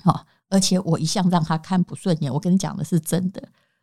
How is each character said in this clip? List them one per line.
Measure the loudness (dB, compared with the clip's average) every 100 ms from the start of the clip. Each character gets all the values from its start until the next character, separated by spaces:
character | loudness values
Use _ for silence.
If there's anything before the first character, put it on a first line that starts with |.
哈， | 0 0 -4 _ -2
而 | 2
且 | 2 0
我 | 0 -2
一 | 0
向 | 0 2
让 | 2
他 | 0 -4
看 | -2 -2
不 | -2 -4
顺 | -2 -2
眼， | -2
我 | -2
跟 | 2
你 | 0
讲 | 0 -6
的 |
是 | -2 -2
真 | 0 -2 -2
的。 | -6 -16 _ _ _